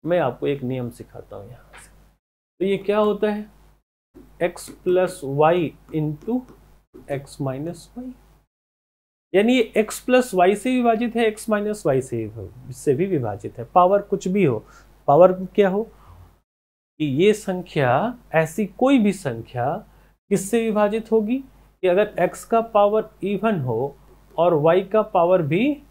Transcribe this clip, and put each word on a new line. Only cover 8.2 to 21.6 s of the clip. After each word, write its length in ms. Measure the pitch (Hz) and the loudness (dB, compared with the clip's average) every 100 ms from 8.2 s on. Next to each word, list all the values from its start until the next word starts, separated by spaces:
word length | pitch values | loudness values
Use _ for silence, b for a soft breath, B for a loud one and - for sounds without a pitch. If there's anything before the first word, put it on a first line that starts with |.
| _ _ _ _ _ _ _ _ _ _ _ | _ _ _ _ _ _ _ _ _ _ _
यानी 200 | 185 220 254 | 2 4 2
ये 160 | 226 - | 0 -2
एक्स 220 | 214 - | -2 -6
प्लस 340 | - 254 247 | 0 2 2
वाई 220 | 180 180 208 | 2 2 2
से 140 | 254 | -2
विभाजित 440 | 254 240 220 240 226 | 0 0 0 -2 0
है, 100 | 226 | -2
एक्स 240 | 214 - | -2 -4
माइनस 340 | 208 208 208 160 | -2 -2 -4 0
वाई 160 | 131 | 0
से, 300 | 131 120 110 110 95 - - | -2 -8 -8 -10 -16 -16 -18
से 200 | 127 147 | -6 -2
भी 120 | 139 196 | 0 0
विभाजित 500 | 165 117 101 110 - | -2 -4 -8 -12 -14
है। 60 | 117 | 0
पावर 360 | 180 180 202 | 4 4 2
कुछ 240 | 196 196 190 | 0 -6 -2
भी 160 | 202 | 0
हो, 200 | 165 107 b b b _ - | 0 0 b b b _ 2
पावर 240 | 147 180 180 185 | 6 6 4 -4
क्या 240 | - 196 | 0 2
हो, 140 | 196 | 0
कि 1200 | 226 - - - - _ _ _ _ _ _ _ 151 131 | -6 -14 -20 -20 -20 _ _ _ _ _ _ _ -4 2
ये 160 | 202 | 2
संख्या, 840 | 208 - 180 175 160 127 131 220 247 _ | 2 -4 -8 -4 0 2 2 0 -6 _
ऐसी 320 | 156 160 - 190 | 0 0 -2 -6
कोई 320 | - 262 277 | 0 2 4
भी 140 | 208 | 2
संख्या 520 | 185 139 117 117 127 123 185 - b b b _ | 0 -6 -8 -10 -4 -4 -4 -10 b b b _
किससे 300 | 196 196 233 | -4 0 -2
विभाजित 500 | 226 208 208 220 220 | 0 0 0 -2 0
होगी 260 | 226 208 262 | 0 0 -4
कि 500 | - - | -6 -20